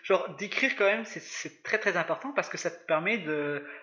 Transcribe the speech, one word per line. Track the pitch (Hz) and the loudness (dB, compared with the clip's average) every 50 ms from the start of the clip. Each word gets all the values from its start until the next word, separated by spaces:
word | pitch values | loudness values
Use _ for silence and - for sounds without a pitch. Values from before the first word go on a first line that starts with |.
genre, | - - 190 180 - 190 156 | 2 4 4 4 4 -2 -6
d'écrire | 135 202 196 - - 262 262 - | -8 -8 -4 0 2 2 2 4
quand | - 202 | 4 4
même, | 196 208 226 220 | 4 4 2 -2
c'est, | - - 165 | -6 -10 -12
c'est | - - - - - - - _ | -12 -10 -10 -8 -8 -10 -12 _
très, | - - - | -4 -2 0
très | 214 - 208 180 | 2 2 2 2
important | 175 160 - 160 - - 269 285 | 2 2 0 -2 -4 -2 -2 0
parce | 214 170 - | 0 0 0
que | - | -4
ça | 165 - 170 | -4 -4 -4
te | - - - | -4 -4 -2
permet | - 160 156 165 196 226 220 | 2 2 2 2 2 0 0
de, | 165 151 156 151 147 147 147 143 143 - - - | 0 -2 -2 0 0 -2 -2 -4 -6 -10 -14 -16